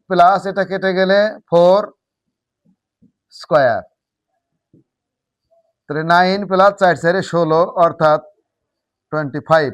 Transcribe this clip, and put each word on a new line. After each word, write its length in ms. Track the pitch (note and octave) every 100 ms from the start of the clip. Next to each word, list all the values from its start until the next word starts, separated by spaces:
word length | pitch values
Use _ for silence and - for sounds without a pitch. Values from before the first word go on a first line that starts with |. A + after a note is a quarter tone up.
| -
প্লাস 300 | F3+ F3 G3 F#3+
এটা 180 | G3
কেটে 260 | F#3 F#3+ F#3+
গেলে 260 | F#3 F#3 G3+ G#3+ - -
ফোর 340 | E3+ F3 G3 G#3+ _ _ _ _ _ _ _ _ _ _ _ _ _ _
স্কয়ার। 480 | - - D#3 C3 G#2 - _ _ _ _ _ _ _ _ _ _ _ _ _ _ _ _ _ _ _
তাহলে 240 | - E3+
নাইন 360 | D#3+ F3 F#3 G3 F#3+
প্লাস 260 | F#3 G3+ G3+
চার 160 | F#3 D3+
চারে 240 | E3 F#3
ষোলো, 380 | F#3 E3+ D#3+ D#3+ F#3 F#3
অর্থাৎ 440 | E3+ - D#3 D3+ - _ _ _ _ _ _ _ _
টোয়েন্টি 280 | D3+ C#3+ C#3+
ফাইভ, 280 | - D#3+ C#3